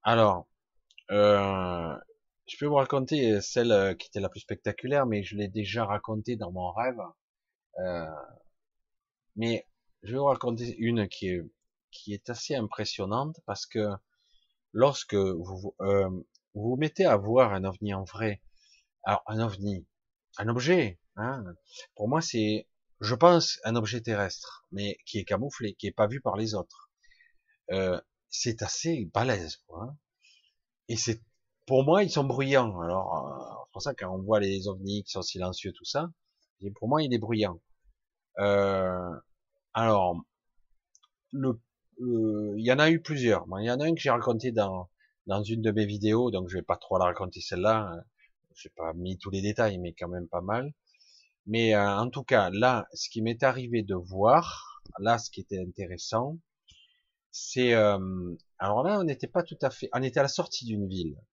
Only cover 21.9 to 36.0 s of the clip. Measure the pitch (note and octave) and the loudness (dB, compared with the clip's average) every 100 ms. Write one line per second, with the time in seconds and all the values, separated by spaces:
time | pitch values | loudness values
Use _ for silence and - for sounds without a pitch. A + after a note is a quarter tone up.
21.9 | - G#2+ D#3 E3 A#2+ G#2+ G#2+ - _ _ | -6 0 0 0 0 0 0 -4 _ _
22.9 | _ G#2+ A#2+ E3+ E3+ - - - A#2 G#2 | _ -4 6 8 8 4 -4 -2 0 0
23.9 | A#2+ A#2 G#2 F#2+ - - - _ G2 G2+ | -4 -2 -2 -2 -4 -14 -20 _ -8 -6
24.9 | - - - - G2 C3+ - G#2+ - G2+ | -8 -8 -8 -2 -2 -2 -6 -8 -6 -8
25.9 | - G#2 C#3 A2+ G2 A2 G#2 F2 - _ | 0 0 2 -2 -2 -2 -4 -8 -14 _
26.9 | _ _ _ _ _ _ _ - F#2 F#2 | _ _ _ _ _ _ _ -6 -2 0
27.9 | F2+ _ _ _ - B2 A2+ G2+ - E3 | -2 _ _ _ -4 -4 -4 -6 -4 -2
28.9 | D#3+ F2 - B2+ G#2 D#2+ - _ E2 A#2 | -2 -2 0 0 0 -4 -12 _ -12 -12
29.9 | D3 _ _ _ _ _ _ _ _ - | -14 _ _ _ _ _ _ _ _ -8
30.9 | A2+ - G#2+ _ _ _ _ - C3 C3+ | -4 -2 -4 _ _ _ _ 2 4 6
31.9 | F#3 G3 D#3 C3+ B2 C3+ C3+ A#2 F2+ E2+ | 4 4 0 0 0 4 4 4 -2 -2
32.9 | F#2 F#2 D#2+ C#2 C2 B1+ G#2 B2+ F#2+ C#3+ | -2 -2 -4 -6 -10 -12 -16 -16 -8 -8
33.9 | B2+ F#2 F#2+ F#2+ G#2+ G2 G2 G2 F#2+ G2 | -6 -8 -6 2 2 4 -2 -4 -6 -6
34.9 | G#2 G2 F#2+ F#2 F#2 F#2 F2+ G2 - - | -6 -6 -8 -8 -6 -6 -6 -10 -12 -6
35.9 | C#3 | -4